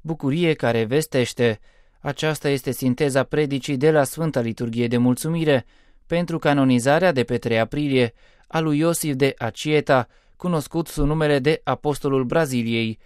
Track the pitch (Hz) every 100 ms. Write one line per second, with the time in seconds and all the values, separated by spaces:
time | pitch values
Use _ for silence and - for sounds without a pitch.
0 | 156 160 139 156 170 147 123 117 110 139
1 | 156 131 120 - 120 107 - _ _ _
2 | 143 139 156 151 147 139 - 120 131 123
3 | 147 131 127 151 151 139 143 135 151 156
4 | 131 - 160 131 117 110 120 117 120 120
5 | 123 123 160 170 156 131 - _ _ _
6 | - 170 170 165 156 143 131 123 127 156
7 | 185 135 117 120 120 113 113 147 147 131
8 | 117 - _ _ - 160 160 147 165 165
9 | 160 131 139 - 117 - 151 151 - 135
10 | 113 _ _ - 180 160 131 160 160 -
11 | 139 156 151 143 135 160 - 127 147 135
12 | 143 135 123 165 151 127 117 117 113 110